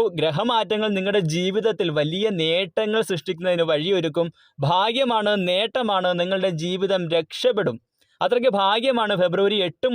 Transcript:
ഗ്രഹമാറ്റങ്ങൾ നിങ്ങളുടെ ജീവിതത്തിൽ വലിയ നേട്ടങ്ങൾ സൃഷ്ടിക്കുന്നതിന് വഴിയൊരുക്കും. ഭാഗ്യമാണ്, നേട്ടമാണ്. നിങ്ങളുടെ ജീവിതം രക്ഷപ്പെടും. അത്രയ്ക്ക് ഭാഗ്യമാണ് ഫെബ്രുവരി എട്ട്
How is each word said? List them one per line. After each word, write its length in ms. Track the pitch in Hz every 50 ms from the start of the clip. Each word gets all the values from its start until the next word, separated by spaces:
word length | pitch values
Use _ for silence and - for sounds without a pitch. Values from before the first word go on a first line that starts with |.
| 226 202 175 160
ഗ്രഹമാറ്റങ്ങൾ 680 | 147 160 143 175 220 247 240 226 208 170 214 208 214 214 202
നിങ്ങളുടെ 260 | 190 185 202 196 208 175 156 156
ജീവിതത്തിൽ 540 | 175 180 190 185 214 202 226 196 160 190 165
വലിയ 340 | 151 151 147 156 165 190 208 220 202 165
നേട്ടങ്ങൾ 600 | 160 160 165 180 196 170 - 214 220 214 214 220 220 -
സൃഷ്ടിക്കുന്നതിന് 560 | 190 160 - 190 185 160 180 185 180 170 165 160
വഴിയൊരുക്കും. 560 | 156 147 151 185 196 180 165 160 147 170 170 170 - _ _ _ _ -
ഭാഗ്യമാണ്, 720 | 139 147 175 185 202 226 233 262 269 240 233 220 208 208 208 202 180
നേട്ടമാണ്. 640 | 180 180 190 220 226 - 262 240 214 196 185 185 180 180 170
നിങ്ങളുടെ 320 | 175 185 190 190 185 190 175
ജീവിതം 440 | 151 160 180 185 185 196 185 196 185 175 151 170
രക്ഷപ്പെടും. 640 | 165 160 - - - - 254 226 208 180 135 113 117 _ _ _ _ _ _ _ -
അത്രയ്ക്ക് 300 | - 190 247 247 240 262 196 202
ഭാഗ്യമാണ് 560 | 196 196 208 233 233 269 247 233 220 208 208
ഫെബ്രുവരി 400 | 175 180 175 170 190 196 202 214 208 180
എട്ട് 220 | 170 - _ - 254